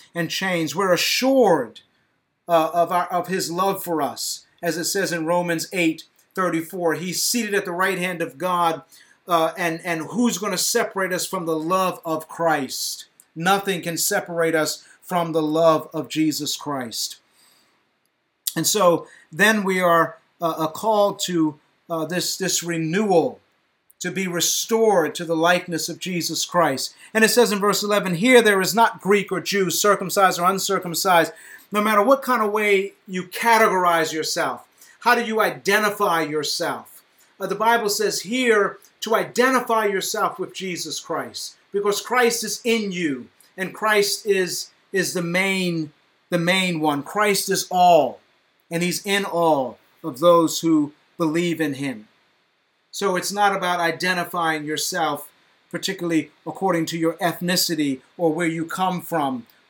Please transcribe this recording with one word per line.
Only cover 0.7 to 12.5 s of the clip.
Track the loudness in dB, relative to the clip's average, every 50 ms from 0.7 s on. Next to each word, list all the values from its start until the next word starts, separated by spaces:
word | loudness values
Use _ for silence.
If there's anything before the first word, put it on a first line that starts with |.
| -2
We're | -2 2 2
assured, | 2 2 2 0 0 2 2 4 6 6 6 6 4 2 0 -6 -10 -20 -20 _ _ _ _ _ _ _ _ _ _ _ _
uh, | 2 2 2 2 2 2
of | 0 0 2
our, | 2 0 0 0
of | -2 -4 -2 -2
his | -4 -4 -4 -4
love | -2 -2 0 0 -2 -2
for | -4 -4 -2 -2
us. | -2 -4 -6 -6 -8 -8 -8 -10 -12 _ _ _
As | -4 -4 -4
it | -2 -4
says | -2 -2 -2 -2 -2
in | -2 -4 -2
Romans | 0 0 0 0 0 -2 -4 -4 -4
eight | -2 0 0 0 0 -2 -10 _ _ _ _ _ _
thirty-four, | -2 -2 0 -2 -2 -4 -6 -8 -2 -2 -2 -2
he's | -2 -4 -6 -4 -4
seated | -2 -2 -2 -2 -2 -2 -2
at | -2 -2
the | -4
right | -2 -2 0 0 0 -2
hand | -2 -4 -4 -4
of | -6 -8 -6
God, | -6 -2 -2 0 2 2 2 0 -2 -8 _ -20 -20 -20 _ _ _ _
uh, | 0 2 2 2 2 0
and, | -2 -2 -2 -2 -2 -4
and | -4 -4 -4 -6 -6
who's | -2 0 0 0 0
gonna | -2 -4 -4 -2 -2
separate | -2 0 0 0 0 0 -2 -4 -2 -2 -2
us | -4 -4
from | -4 -6 -4 -2
the | -2 -4 -2
love | 0 0 0 2 2 0 -2 -6 -4
of | -4 -4 -4 -6 -10
Christ? | -6 -2 0 0